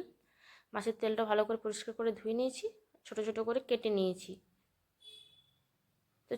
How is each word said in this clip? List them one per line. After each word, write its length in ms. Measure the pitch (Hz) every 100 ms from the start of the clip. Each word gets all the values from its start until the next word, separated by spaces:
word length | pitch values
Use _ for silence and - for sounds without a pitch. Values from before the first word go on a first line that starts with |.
| 359 - _ _ - - _
মাছের 220 | 214 214 220
তেলটা 220 | 226 220 220
ভালো 120 | 208 214
করে 100 | 226 214
পরিষ্কার 280 | 208 - 226
করে 100 | 226 220
ধুয়ে 160 | 220 226
নিয়েছি, 260 | 262 262 427 - _ _ -
ছোট 120 | - 214
ছোট 100 | 220 220
করে 120 | 247 262
কেটে 200 | 233 226 202
নিয়েছি। 340 | 185 180 - 185 _ _ _ _ _ _ - - - _ _ _ _ _ _ _ _ _
তো 20 | -